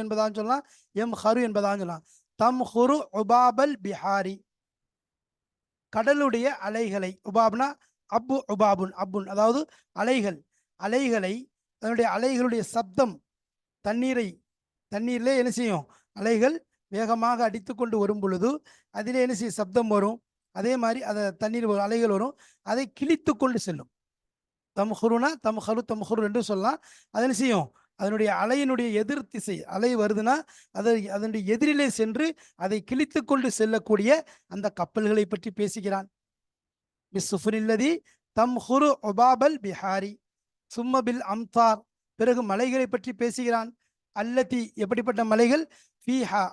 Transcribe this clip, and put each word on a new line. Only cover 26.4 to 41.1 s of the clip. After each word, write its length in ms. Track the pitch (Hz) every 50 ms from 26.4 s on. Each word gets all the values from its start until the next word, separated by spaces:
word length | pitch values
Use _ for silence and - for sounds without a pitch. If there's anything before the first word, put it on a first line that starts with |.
| 214 -
சொல்லலாம். 300 | 208 190 190 233 302 320 _ - - - _ _ -
அது 100 | 214 240 262
என்ன 100 | 247 185
செய்யும்? 280 | 262 254 226 185 147 - _ _ _ _ _ -
அதனுடைய 280 | 196 202 214 214 214 208 190 175 190
அலையினுடைய 440 | 226 254 285 285 262 262 240 240 233 208 208
எதிர் 260 | 220 208 277 285 208 - -
திசை, 220 | 220 - - 185 160 160 - -
அலை 160 | 190 226 247 254 226
வருதுன்னா 340 | 208 208 214 208 214 233 269 311 320 _ - - - _ - 190
அதை, 140 | 202 233 233 226 196 196 196
அதனுடைய 280 | 202 214 220 214 220 190 190 220
எதிரிலே 340 | 220 294 294 294 285 285 262 - -
சென்று 260 | 220 220 214 262 311 330 320 _ - - _ - 175
அதை 160 | 190 208 214 - -
கிழித்து 300 | 254 262 302 294 - 311 233 -
கொண்டு 180 | 277 262 254 254 - -
செல்லக்கூடிய 520 | 220 220 220 220 - - 214 202 202 240 294 320 311 - - _ _ - -
அந்த 140 | 202 202 202 - -
கப்பல்களை 460 | 175 - - 226 220 208 214 208 208 175 214
பற்றி 180 | 175 - 226 185 -
பேசுகிறான். 480 | 208 196 - 226 185 202 196 190 190 196 _ _ _ _ _ _ _ _ _ _ _ _ _ _ _ _ _ _ _ _ -
பிஸ்ஸுஃபுனில்லதி 760 | 190 180 - 208 175 - 214 220 220 214 220 226 208 247 294 339 330 - _ _ _ _ _ - 220
தம்ஹுரு 520 | 226 254 247 233 - - 247 277 294 294 277 - - 214
உபாபல் 480 | 196 202 240 254 262 226 269 302 311 269 202
பிஹாரி, 480 | 196 175 - - 196 190 196 190 202 208 - _ _ _ _ _ _ _ _ _ -
சும்ம 300 | - 233 240 254 254 262 233
பில் 160 | 240